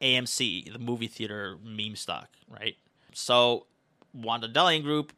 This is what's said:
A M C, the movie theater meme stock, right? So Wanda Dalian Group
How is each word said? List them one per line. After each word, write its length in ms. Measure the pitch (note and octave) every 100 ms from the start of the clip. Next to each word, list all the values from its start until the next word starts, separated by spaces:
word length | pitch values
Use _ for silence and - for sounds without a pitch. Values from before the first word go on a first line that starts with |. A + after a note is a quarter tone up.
A 160 | C3 B2+
M 100 | B2
C, 420 | - A#2+ F2 E2
the 60 | A#2
movie 300 | A#2 A#2+ A2+
theater 500 | - G#2+ G#2 G2 F2+
meme 340 | A2+ G#2+ G#2+ G#2
stock, 320 | - E2+ - _ -
right? 280 | G#2 A2 - _ _ _
So 540 | - - B2 A#2+ A#2+ - _ _ _ _
Wanda 340 | B2+ A2+ A#2 A2+
Dalian 340 | C3+ F3+ D#3
Group 300 | D3 D3+ D3+